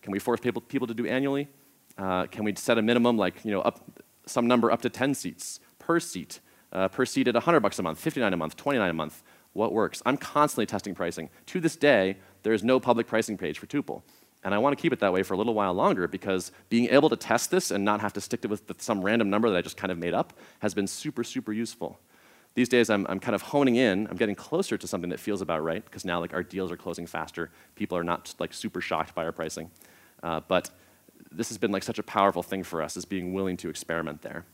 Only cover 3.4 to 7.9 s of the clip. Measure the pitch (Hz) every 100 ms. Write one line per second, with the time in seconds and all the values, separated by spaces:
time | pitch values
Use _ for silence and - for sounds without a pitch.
3.4 | 113 101 - - - - - _ - -
4.4 | 120 123 113 113 123 - 131 135 - -
5.4 | - - _ _ - 170 165 92 80 -
6.4 | _ _ _ - 95 - 127 - 127 117
7.4 | 135 165 104 - 90